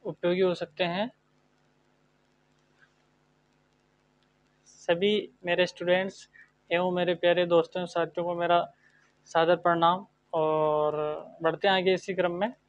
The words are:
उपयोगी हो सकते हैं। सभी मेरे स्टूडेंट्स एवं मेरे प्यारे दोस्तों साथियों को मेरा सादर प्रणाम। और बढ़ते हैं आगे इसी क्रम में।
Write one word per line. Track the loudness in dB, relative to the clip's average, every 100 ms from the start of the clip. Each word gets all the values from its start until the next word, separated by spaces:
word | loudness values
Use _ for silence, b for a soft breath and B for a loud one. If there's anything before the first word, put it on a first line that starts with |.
| -12
उपयोगी | -6 -4 0
हो | 0 -2
सकते | -8 -6
हैं। | -4 -4 -6 _ _ _ _ _ _ _ _ _ _ _ _ _ _ _ _ _ _ _ _ _ _ _ _ _ _ _ _ _ _ _ _ _ _ _ _
सभी | -18 -2 0 2 0 -4 _ -4
मेरे | 0 -2
स्टूडेंट्स | -2 0 0 0 -10 -20 b b _ _
एवं | -2 0
मेरे | 0 0 0
प्यारे | 2 2 4
दोस्तों | 2 2 -4 -6
साथियों | -4 -4 -4 -6
को | -4
मेरा | 2 2 0 b b b b _ _
सादर | 0 2 2
प्रणाम। | 2 2 2 2 -4 _ _
और | -2 0 2 2 2 0 -2 -6 -6 -12 -4
बढ़ते | -2 0 0
हैं | 2
आगे | 2
इसी | 0 -2
क्रम | -2 -2
में। | -2 -6 -8